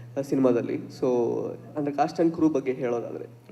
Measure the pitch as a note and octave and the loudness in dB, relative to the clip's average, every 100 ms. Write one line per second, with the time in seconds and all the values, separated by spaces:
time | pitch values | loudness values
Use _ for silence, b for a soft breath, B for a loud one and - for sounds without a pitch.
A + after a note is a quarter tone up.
0 | B - C3+ C3+ C3 A#2 - B2+ - - | B -8 -2 2 4 4 0 -4 -6 -4
1 | C3 B2 A#2+ - G#2 - - D3+ C#3+ C#3+ | 0 2 2 0 -4 -8 -10 -6 -4 0
2 | C#3+ - E3+ E3 D#3 C#3+ C3 B2+ B2+ A#2+ | 0 4 2 4 4 4 0 -2 0 -2
3 | A2 D#2+ - - - | -4 -8 -12 -14 2